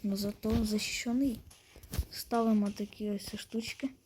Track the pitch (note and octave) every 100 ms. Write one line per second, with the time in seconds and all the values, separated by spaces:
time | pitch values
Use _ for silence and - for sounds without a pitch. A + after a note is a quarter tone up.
0 | G3+ G3 G3+ G#3+ A3 A3+ G#3+ G#3+ - -
1 | A#3+ B3 C#4 G#3+ - - - - - -
2 | - - - A#3 A3+ G#3+ G3+ G3+ G#3 -
3 | G#3+ G3+ - G#3 - A3+ A3 - C4+ -